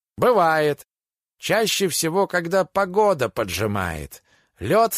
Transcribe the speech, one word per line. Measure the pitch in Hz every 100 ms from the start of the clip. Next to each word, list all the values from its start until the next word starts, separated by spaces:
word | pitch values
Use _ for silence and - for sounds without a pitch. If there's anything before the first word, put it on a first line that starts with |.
| _ -
Бывает. | 226 220 165 156 151 143 - _ _ _ _ _
Чаще | - 208 220 - 185
всего, | - 160 185 190
когда | 180 170 190 180
погода | 196 190 196 208 156 117
поджимает, | - 104 87 107 101 90 80 71 - _ _ _ -
лед | 123 208 226